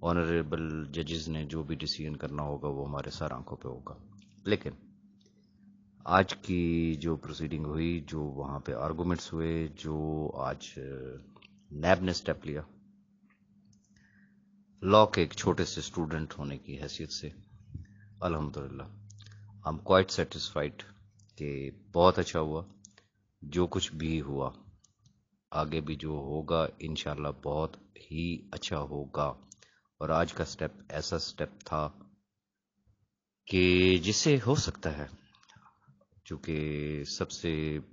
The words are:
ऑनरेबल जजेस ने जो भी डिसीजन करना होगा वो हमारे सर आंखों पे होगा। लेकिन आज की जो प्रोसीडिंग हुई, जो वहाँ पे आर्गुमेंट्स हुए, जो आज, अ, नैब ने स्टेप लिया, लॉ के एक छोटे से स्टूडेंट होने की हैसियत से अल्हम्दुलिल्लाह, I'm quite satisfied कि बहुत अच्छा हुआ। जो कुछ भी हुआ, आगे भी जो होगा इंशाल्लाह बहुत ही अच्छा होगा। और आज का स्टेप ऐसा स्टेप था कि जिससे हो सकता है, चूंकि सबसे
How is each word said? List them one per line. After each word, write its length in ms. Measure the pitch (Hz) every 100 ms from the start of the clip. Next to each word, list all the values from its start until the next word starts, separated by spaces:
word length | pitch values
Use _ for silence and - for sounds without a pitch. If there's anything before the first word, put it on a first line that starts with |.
ऑनरेबल 840 | 82 87 82 85 78 80 80 78 73
जजेस 380 | 76 78 82 80
ने 160 | 78
जो 200 | 76 80
भी 120 | 76 78
डिसीजन 380 | 78 - 76
करना 280 | 73 76 73
होगा 260 | 73 71 73
वो 180 | 69 69
हमारे 240 | 71 71
सर 220 | - 76
आंखों 240 | 64 - 78
पे 120 | 65
होगा। 480 | 64 - 76 - - - - 95
लेकिन 260 | 104 - 67 - - - - _ _ _ _ - - - - -
आज 260 | 90 98
की 640 | - - 90 85 82 82 78
जो 200 | 82 78
प्रोसीडिंग 500 | - 76 80 78 76
हुई, 340 | 76 82 87
जो 220 | 76 78
वहाँ 380 | 73 69 69 71
पे 120 | 69
आर्गुमेंट्स 600 | 62 73 80 87 85 -
हुए, 360 | 82 82 82 80
जो 600 | 71 78 76 78 78 76
आज, 500 | - 65 67 - -
अ, 380 | 67 69 64 65 - - - - _
नैब 300 | 73 80 92
ने 100 | 92
स्टेप 280 | 85 - 76 78
लिया, 200 | 73 76 - - - _ _ _ _ _ _ _ - _ - - - - - _ _ _ -
लॉ 220 | 95 104 107
के 160 | -
एक 120 | 82
छोटे 300 | - - 85
से 180 | 87 -
स्टूडेंट 500 | 76 - 80 80 78
होने 260 | - 71 69
की 180 | 69 69
हैसियत 340 | 71 - 78
से 180 | - 76 - - - - - - - - -
अल्हम्दुलिल्लाह, 680 | 90 80 76 76 69 67 69 - - - - - - - 80
I'm 160 | 80 -
quite 300 | 95 95 -
satisfied 640 | 82 80 - - 73 - - - - _
कि 480 | - - 73 69 69 69 -
बहुत 240 | 85 87 87
अच्छा 200 | 87 87
हुआ। 360 | 78 78 85 - - - _ _ _ _
जो 220 | 73 80 87
कुछ 280 | 95 -
भी 240 | 80 80 80
हुआ, 460 | 69 69 67 - - - _ _ _ _ _ _ _
आगे 280 | 78 76 80
भी 160 | 76 76
जो 160 | 78
होगा 540 | 76 69 76 78 82 78 -
इंशाल्लाह 500 | 80 76 - 73 73
बहुत 440 | 67 71 76 78 - - -
ही 520 | - 80 85 82 -
अच्छा 220 | 82 - 80
होगा। 680 | 71 73 69 76 71 - - - - _ _ _
और 100 | 76
आज 220 | 80 82
का 120 | -
स्टेप 440 | 76 - 76 - -
ऐसा 280 | 76 - 85
स्टेप 400 | - - 76 -
था 260 | - 78 73 - - _ _ _ _ _ _ _ _ _ _ _ _ _ -
कि 500 | 95 90 90 92 92
जिससे 380 | 82 107 - 139
हो 200 | 110 147
सकता 340 | - - 82
है, 200 | 73 73 - _ _ _ - - _ _ _ _ _ -
चूंकि 800 | 78 - 78 76 73 73 76
सबसे 760 | 71 - - - - 78 78 76 -